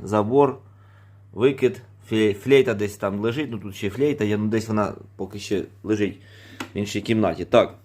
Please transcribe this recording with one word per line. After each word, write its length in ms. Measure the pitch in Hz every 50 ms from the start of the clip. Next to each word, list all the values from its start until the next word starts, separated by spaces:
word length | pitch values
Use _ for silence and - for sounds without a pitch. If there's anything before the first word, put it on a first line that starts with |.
| -
Забор, 540 | 95 104 107 104 110 127 143 143 127 - - - - - - - - - - - - - - - - -
викид, 480 | 95 117 143 139 - 127 123 123 - - - - - - -
фле-, 240 | 110 110 107 107 101
флейта 400 | - - 127 139 139 127 131 110
десь 240 | 101 104 98 - -
там 220 | 107 101 98 101
лежить. 280 | 107 117 117 147 151 123
Ну, 80 | 117 98
тут 160 | 101 101 92
ще 140 | - 110 98
флейта 360 | 92 120 139 147 143 147 107
є, 120 | 104 104 104
ну, 100 | 107 107
десь 200 | 113 110 107 110
вона 260 | 107 107 104 - - - - - -
поки 240 | - 98 98 - 104
ще 240 | - - 107 90 - - - - -
лежить 380 | 95 110 101 104 92 - - - - - - - - - - - - -
в 20 | 98
іншій 240 | 101 101 - 104
кімнаті. 440 | 101 - 113 110 107 87 82 90 87
Так, 300 | - - 117 98 - - - -